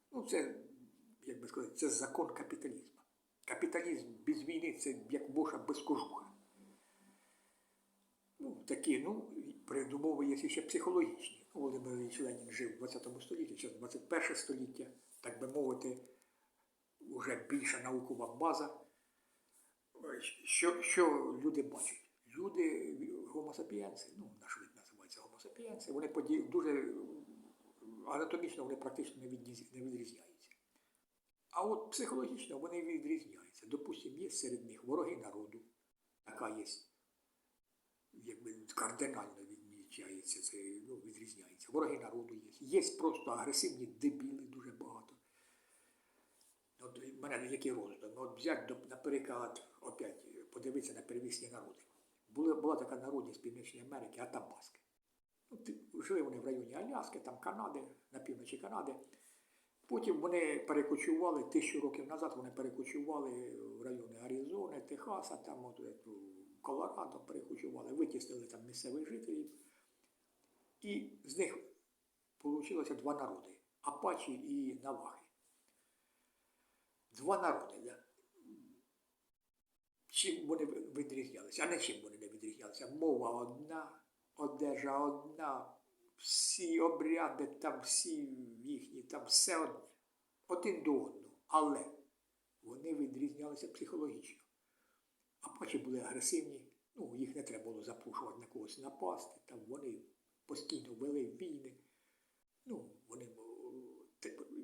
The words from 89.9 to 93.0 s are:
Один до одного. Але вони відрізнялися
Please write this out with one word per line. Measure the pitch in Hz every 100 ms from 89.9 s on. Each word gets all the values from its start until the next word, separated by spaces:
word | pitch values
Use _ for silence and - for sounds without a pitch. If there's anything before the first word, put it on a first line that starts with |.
| - _ _ _ _ -
Один | 175 208 175
до | 151
одного. | 135 107 - - - -
Але | 156 147 139 - - - _ _ _ _ _
вони | 113 131 160
відрізнялися | 147